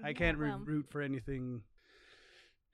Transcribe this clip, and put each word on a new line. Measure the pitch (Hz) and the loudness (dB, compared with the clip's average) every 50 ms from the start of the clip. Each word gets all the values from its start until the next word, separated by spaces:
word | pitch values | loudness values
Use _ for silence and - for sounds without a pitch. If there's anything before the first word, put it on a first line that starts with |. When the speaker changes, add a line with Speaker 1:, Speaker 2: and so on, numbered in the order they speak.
| - | -6
Speaker 1:
I | 147 | -4
Speaker 2:
Yeah, | 151 | 0
Speaker 1:
can't | 151 170 165 160 147 | 4 4 4 4 4
re-, | 151 147 | 2 0
Speaker 2:
well. | 139 139 | 0 -2
Speaker 1:
root | 139 143 151 147 143 139 | -2 0 0 0 0 -2
for | - 147 | -4 -2
anything. | 143 139 139 135 117 - 139 131 127 127 123 120 104 - - - - - - - - - - - - - - - - - _ _ _ _ | -2 0 0 -2 -2 -4 -4 -4 -2 -4 -4 -6 -8 -12 -18 -20 -20 -20 -20 -20 -20 -20 -20 -20 -20 -20 -20 -20 -20 -20 _ _ _ _